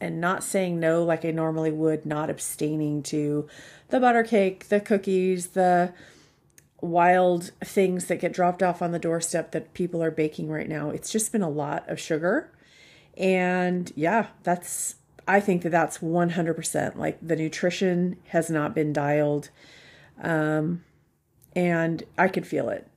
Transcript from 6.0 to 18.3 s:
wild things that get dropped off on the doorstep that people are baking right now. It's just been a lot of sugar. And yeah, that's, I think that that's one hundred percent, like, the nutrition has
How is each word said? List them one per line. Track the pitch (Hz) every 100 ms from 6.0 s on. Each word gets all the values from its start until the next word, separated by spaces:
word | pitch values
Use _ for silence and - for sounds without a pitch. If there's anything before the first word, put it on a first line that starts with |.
| - - _ _ _ _ _ -
wild | 175 170 180 185 180 175 175 -
things | - 202 185 180 175
that | 170
get | 175
dropped | 165 180 180
off | 180 175
on | 170
the | 170
doorstep | 165 165 - 170 160
that | 165 -
people | - 175 170
are | 160
baking | 160 156 165 156
right | 156 -
now. | 156 147
It's | 147 -
just | 220 -
been | 214
a | 170
lot | 147 143 160 -
of | 156
sugar. | - 156 170 269 - _ _ - - - _ -
And | 185 185 180 180 180 180 175 -
yeah, | 160 220 - -
that's, | 175 175 - - - - _ _ -
I | 202
think | 208 175
that | 170
that's | 170 156 -
one | 165 170 175
hundred | 175 165 165
percent, | 170 147 - -
like, | 156 - 165
the | 160
nutrition | 160 - 180 175 190 175 180 175
has | -